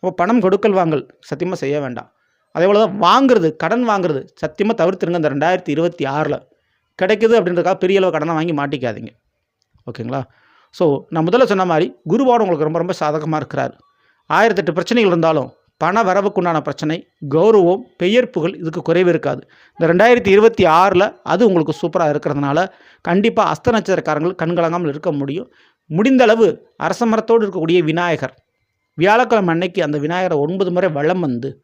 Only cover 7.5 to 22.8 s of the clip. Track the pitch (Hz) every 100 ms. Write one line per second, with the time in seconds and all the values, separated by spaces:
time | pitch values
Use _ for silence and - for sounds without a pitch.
7.5 | 175 170 185 180 196 185 160 156 160 165
8.5 | 147 143 139 123 104 113 _ _ _ _
9.5 | _ _ _ - 117 117 135 127 _ _
10.5 | _ _ - 170 139 - 170 160 233 269
11.5 | 190 185 156 190 - - 214 262 240 208
12.5 | 165 151 165 175 180 151 151 151 156 151
13.5 | 147 131 - _ _ _ _ _ 156 220
14.5 | 196 180 185 175 240 208 175 165 156 127
15.5 | _ _ _ 160 202 208 185 202 190 175
16.5 | 165 135 139 151 165 - _ 147 147 202
17.5 | 220 175 196 247 _ 180 233 247 190 160
18.5 | 196 165 160 160 170 185 156 143 - -
19.5 | _ _ - 165 175 220 240 196 196 226
20.5 | 226 175 160 190 185 202 - - 175 226
21.5 | 180 143 - 170 156 156 147 143 143 143
22.5 | 147 190 _